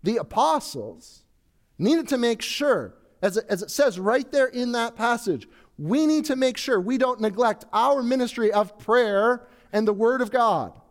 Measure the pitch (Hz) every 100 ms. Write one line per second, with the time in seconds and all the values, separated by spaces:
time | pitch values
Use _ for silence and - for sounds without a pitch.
0 | 180 226 - - 294 302 - 139 107 90
1 | - - _ _ _ _ _ _ 196 330
2 | 285 262 233 226 - - 285 214 104 -
3 | _ _ 196 190 - 202 208 - 277 180
4 | 190 254 247 285 254 247 247 240 233 233
5 | 233 233 - 139 - _ _ - 151 254
6 | 311 311 302 262 262 226 - 226 180 254
7 | 247 247 220 196 240 208 - 208 247 277
8 | 240 262 240 - 220 208 208 - - 240
9 | 226 196 220 240 - _ _ 208 220 202
10 | 226 254 233 247 233 170 101 - _